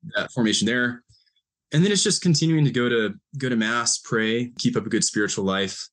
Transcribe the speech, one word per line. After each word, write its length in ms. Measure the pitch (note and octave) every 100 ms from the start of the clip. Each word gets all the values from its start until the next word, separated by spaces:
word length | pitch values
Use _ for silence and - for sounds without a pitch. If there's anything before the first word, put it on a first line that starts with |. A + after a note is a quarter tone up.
| A2
that 160 | G2+ F#2+
formation 360 | - A2+ G#2 G#2
there. 360 | B2 A#2+ A#2+ _ _ _ _ _ _ _
And 120 | D3+
then 60 | F#3
it's 140 | G3+
just 180 | G#3+ -
continuing 420 | F3+ D#3 D#3+ D#3+ D3
to 40 |
go 180 | B2 A#2+
to, 260 | A#2+ G#2+ G2+ _ C#3+
go 120 | C3
to 80 | A#2+
mass, 420 | A2 A#2+ A#2 -
pray, 540 | - A#2 A2 A#2 B2 -
keep 180 | B2 A#2
up 100 | G2
a 40 |
good 120 | A2
spiritual 400 | - - G#2 -
life. 440 | F#2+ F#2+ G2 - -